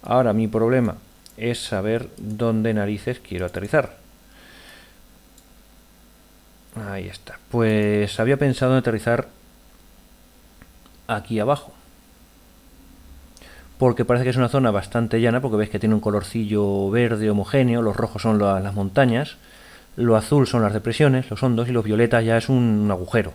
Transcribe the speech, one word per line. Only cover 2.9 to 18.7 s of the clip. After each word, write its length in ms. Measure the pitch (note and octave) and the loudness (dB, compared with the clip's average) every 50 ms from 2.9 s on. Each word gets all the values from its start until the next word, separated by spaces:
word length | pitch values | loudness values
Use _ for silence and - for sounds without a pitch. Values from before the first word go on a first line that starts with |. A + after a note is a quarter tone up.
| G#2+ G2+ - - - - | -4 -4 -6 -6 -8 -8
quiero 260 | - - G2 F2+ F2+ | -10 -12 -8 -6 -6
aterrizar. 500 | F2 - F#2 F#2+ G#2 - D#3 C3 - - - - - - - - - - - - - - - - - - - - - - - - - - - _ - _ - - - - - - _ - - - - - - - - - _ - _ _ - - - - - - - - | -6 -6 -8 -8 0 0 0 0 0 -8 -18 -20 -20 -20 -20 -20 -20 -20 -20 -20 -20 -20 -20 -20 -20 -20 -20 -20 -20 -20 -20 -20 -20 -20 -20 _ -20 _ -20 -20 -20 -20 -20 -20 _ -20 -20 -20 -20 -20 -20 -20 -20 -20 _ -20 _ _ -20 -20 -20 -20 -20 -20 -18 -14
Ahí 320 | A#2 G#2+ G2+ G2 G2 F#2 | -12 -10 -10 -10 -10 -10
está. 320 | F#2+ F#2 - - - - - - - | -12 -14 -16 -20 -20 -20 -20 -18 -6
Pues 680 | - A#2+ A2+ A2 G#2+ G#2+ G#2 G#2 G#2 G#2 G#2 G2+ - - | -2 0 2 2 2 2 2 2 2 0 0 -2 -2 -2
había 200 | A2+ A#2+ C#3 C#3 | 0 0 2 2
pensado 340 | D3 C#3 B2 - C3+ B2+ C3 | 2 0 0 0 0 2 2
en 60 | C3 | 2
aterrizar 500 | - B2 A2 G#2+ G#2+ A#2+ A#2 A#2+ - - - - - - - - - - - - - - - - - - - _ - - _ - _ - - - - - - - - - - - - | 2 0 -4 -2 0 0 -2 -2 -2 -6 -12 -20 -20 -20 -20 -20 -20 -20 -20 -20 -20 -20 -20 -20 -20 -20 -20 _ -20 -20 _ -20 _ -20 -20 -20 -20 -20 -20 -20 -20 -20 -20 -20 -8
aquí 320 | - A2+ G#2+ - - A#2 G#2+ | -6 -6 -6 -6 -6 -4 -2
abajo, 340 | G#2 B2 C#3+ D3 - - - - - - - - - - - - - - - - - - - - _ - - - - - - - - - - - - - - - - - - - - - - - | 0 0 -2 -2 -4 -16 -20 -20 -20 -20 -20 -20 -20 -20 -20 -20 -20 -20 -20 -20 -20 -20 -20 -20 _ -20 -20 -20 -20 -20 -20 -20 -20 -20 -20 -20 -20 -20 -20 -20 -20 -20 -20 -20 -20 -20 -6 0
porque 260 | C3+ B2+ A#2 - B2 | 0 0 2 0 0
parece 200 | - B2 A#2+ B2+ | 0 0 0 2
que 60 | B2+ | 0
es 60 | A#2+ | 0
una 120 | C3 B2+ A#2 | 0 0 2
zona 220 | - C#3 C3 A#2 | 2 2 2 2
bastante 500 | G#2 G2+ F#2 - - A#2+ A#2 A2 - A2+ | 0 0 -4 -4 -2 -2 -2 0 0 0
llana, 200 | A2+ A#2+ A2+ B2+ | 2 2 0 0
porque 160 | C3+ C3 G#2+ | -2 -2 -2
veis 120 | G#2 G#2+ G2+ | -2 -2 -2
que 120 | - G2+ | -4 -2
tiene 140 | F#2 A2 A2 | 0 2 2
un 60 | G#2+ | 2
colorcillo 880 | G#2+ G#2+ G#2 G#2 F#2+ - - A#2 A2 G#2 G#2+ G#2 G#2 G2+ G2 G2 G2 G2 | 0 0 -2 -2 -4 -4 -6 -6 -4 -2 0 0 0 0 0 0 -2 0
verde 420 | G2+ A#2 A#2+ A#2 A#2 G#2 A2 G#2+ | 0 2 2 0 0 0 0 0
homogéneo, 520 | G#2 G#2 F#2+ - - C#3 C3 B2 A#2 A#2+ A#2 | 0 0 -2 0 0 2 2 2 2 0 0
los 140 | G#2+ G2+ | -2 0
rojos 260 | F#2+ A2+ A2 - G#2+ - | -2 -4 -4 -4 -4 0
son 160 | A2+ A2 G#2 | 0 2 2
la-, 220 | G#2 G2+ G2 F#2+ | 2 2 2 0
las 140 | F#2+ G2+ | -2 -4